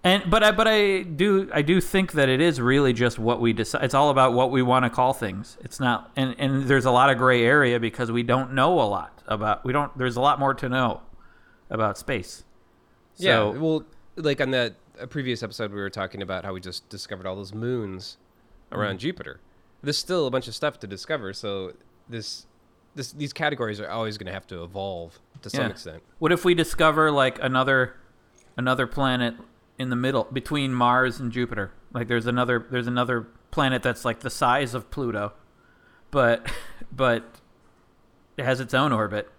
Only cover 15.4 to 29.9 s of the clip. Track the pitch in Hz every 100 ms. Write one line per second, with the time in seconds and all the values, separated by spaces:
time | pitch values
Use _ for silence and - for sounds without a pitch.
15.4 | 110 - 107 101 98 104 95 104 95 92
16.4 | 95 92 90 85 _ 101 - 98 95 95
17.4 | 95 107 117 127 104 95 98 - _ _
18.4 | _ - _ - 104 95 131 185 - 65
19.4 | _ _ _ _ 139 147 - 180 139 127
20.4 | 117 110 151 - 107 98 - 151 98 98
21.4 | 107 98 92 - _ _ _ 117 104 -
22.4 | - _ _ _ _ - 127 143 143 -
23.4 | 151 139 113 104 98 110 110 107 90 95
24.4 | - 90 85 95 98 90 85 - _ -
25.4 | 104 135 120 95 85 80 _ - 156 170
26.4 | 180 175 160 - 160 151 156 143 131 123
27.4 | 131 131 131 135 123 - - _ _ _
28.4 | _ - 127 127 123 - 135 127 120 117
29.4 | - _ _ - 127